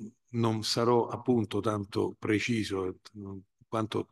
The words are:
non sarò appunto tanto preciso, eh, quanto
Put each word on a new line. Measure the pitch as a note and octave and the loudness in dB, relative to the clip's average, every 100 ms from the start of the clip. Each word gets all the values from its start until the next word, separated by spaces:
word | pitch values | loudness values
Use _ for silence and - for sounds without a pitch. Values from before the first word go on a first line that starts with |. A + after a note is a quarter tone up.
| A2 - _ | -16 -16 _
non | A#2+ A2+ A2 | 0 0 0
sarò | G#2 B2 A#2 A#2+ A2+ | 0 2 4 4 2
appunto | - - A#2+ G#2 G#2 | -2 2 2 2 0
tanto | A2 G#2 G2 - D3+ - | 0 -2 -2 -2 -2 -2
preciso, | G#2 G#2 A#2+ A#2 G2+ F#2+ F#2 | 0 0 2 0 0 -2 -4
eh, | F2+ - G#2 G2 F#2+ - _ _ | -6 -14 -14 -12 -12 -16 _ _
quanto | A2+ A2 G2+ - | -4 -2 -4 -6